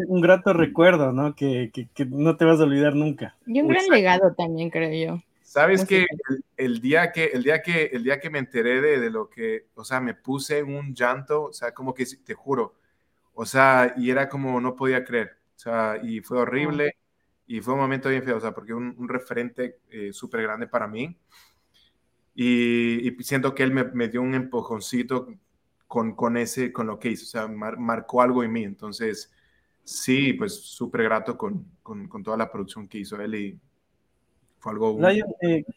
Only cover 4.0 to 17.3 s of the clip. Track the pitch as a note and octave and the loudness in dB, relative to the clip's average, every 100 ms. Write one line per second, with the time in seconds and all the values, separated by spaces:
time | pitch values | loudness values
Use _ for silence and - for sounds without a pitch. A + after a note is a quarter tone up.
4 | F#3 F3+ F#3+ E3 E3+ D#3+ E3+ E3 D#3+ D#3+ | 6 6 4 2 -4 -2 -4 -2 -2 -2
5 | D#3+ E3+ - _ _ C#3+ D#3+ F#3+ F#3+ F#3+ | -4 -6 -10 _ _ 2 4 4 4 4
6 | F3+ D#3 - C3+ - - C3 A#2 B2+ D#3 | 2 -2 -6 -6 -8 -4 -2 -2 2 4
7 | E3+ E3 D#3 B2+ B2+ D#3+ E3+ E3 D3+ B2+ | 4 0 0 2 2 2 2 0 0 -2
8 | A#2+ C#3 D#3+ D3+ B2+ A#2+ A#2 B2+ D3+ C#3 | -2 -2 -2 -6 -4 0 2 4 4 2
9 | A#2 A2 G#2+ - A2+ A2 - - A2 C3 | 0 -4 -8 -6 -6 -6 -8 -18 -6 -4
10 | B2 - - C3+ C3+ D3 C#3+ C#3 C#3+ B2 | -4 -8 -6 -6 -4 -4 -4 -8 -10 -2
11 | B2 C3+ C3+ D3+ D3 - A#2+ - C3 C3 | -2 -2 -2 -4 -4 -8 -10 -8 -8 -6
12 | B2 - - A2 - C3 G#2 _ _ _ | -6 -10 -16 -12 -4 -2 -4 _ _ _
13 | _ _ _ - A2+ C3+ C3+ B2+ B2 B2+ | _ _ _ -12 -2 6 8 8 4 2
14 | B2 B2+ C#3 C#3+ C3 B2 B2+ B2+ C3 B2+ | 0 2 0 -2 -2 -2 -2 -2 0 0
15 | B2+ A#2+ G2+ - _ _ A#2+ A2+ A2 A2 | 0 -2 -4 -8 _ _ -6 -2 -2 -4
16 | A#2 A2 - B2+ A#2 B2+ D3+ D3 D3 - | -6 -8 -4 -2 0 0 -2 0 -2 -4
17 | _ _ _ | _ _ _